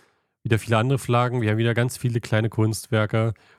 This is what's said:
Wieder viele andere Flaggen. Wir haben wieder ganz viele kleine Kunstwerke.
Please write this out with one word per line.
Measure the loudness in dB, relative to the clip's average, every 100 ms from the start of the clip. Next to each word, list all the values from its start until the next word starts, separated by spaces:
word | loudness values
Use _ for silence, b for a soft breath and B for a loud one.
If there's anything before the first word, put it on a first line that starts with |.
| b b b b
Wieder | -2 -2
viele | 2 2
andere | 2 0
Flaggen. | 0 0 2 0
Wir | 0
haben | 0
wieder | 0
ganz | 0 -2 -2
viele | -4 -2
kleine | 0 0 0
Kunstwerke. | 0 0 -2 -2 0 0 0 -2 -4 b